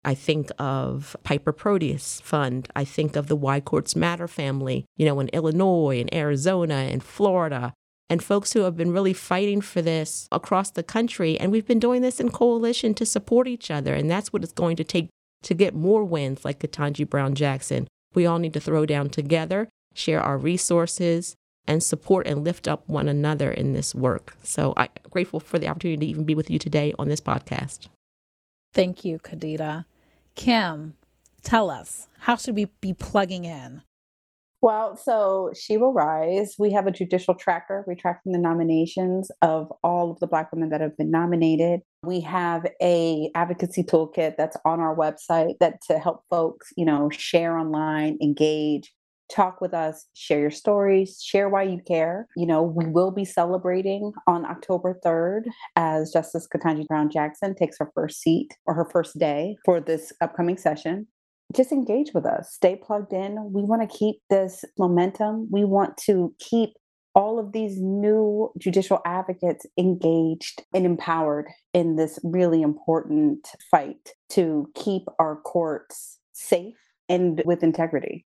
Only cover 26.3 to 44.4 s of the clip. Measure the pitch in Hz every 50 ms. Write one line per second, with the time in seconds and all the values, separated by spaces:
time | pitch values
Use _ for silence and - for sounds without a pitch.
26.3 | 156 156 156 - 160 156 - 160 147 151 147 147 - - 147 147 147 - - -
27.3 | - - - - - - - 143 - - - - _ _ _ _ _ _ _ _
28.3 | _ _ _ _ _ _ _ _ _ - 185 180 180 - - 190 160 160 - -
29.3 | - 160 - 156 156 156 156 151 151 165 170 _ _ _ _ _ _ _ _ _
30.3 | _ - - 247 240 226 202 175 160 147 156 156 151 _ _ _ _ _ _ _
31.3 | _ _ - - 240 226 214 175 143 113 - - - - - _ _ _ - -
32.3 | 240 226 - 262 220 208 208 190 _ _ - 190 180 _ - - - 208 196 175
33.3 | 190 180 175 165 165 139 127 123 127 156 _ _ _ _ _ _ _ _ _ _
34.3 | _ _ _ _ _ _ - 226 220 214 226 208 - 226 - - 233 220 208 190
35.3 | 190 190 185 170 - - - - 214 214 240 262 262 196 147 156 160 156 160 165
36.3 | 185 196 208 196 - - 208 208 196 208 190 196 185 - 190 180 185 185 180 -
37.3 | 175 180 - 196 175 170 - - 196 196 202 190 180 180 - 180 175 - _ 190
38.3 | 180 175 175 165 165 170 165 165 165 160 165 170 - 190 185 185 180 190 190 190
39.3 | - _ - 165 160 160 156 156 - _ - 170 175 175 175 170 170 170 180 -
40.3 | 165 160 160 - - 165 160 160 156 151 156 151 156 - 151 156 160 160 170 175
41.3 | 170 165 165 165 160 156 165 175 175 175 _ _ _ _ - 170 180 180 165 151
42.3 | 185 185 175 170 170 170 170 170 - _ 175 175 175 170 165 165 160 151 151 156
43.3 | - 170 175 175 180 175 185 175 - - 175 - - 160 160 156 - 185 160 156
44.3 | 156 -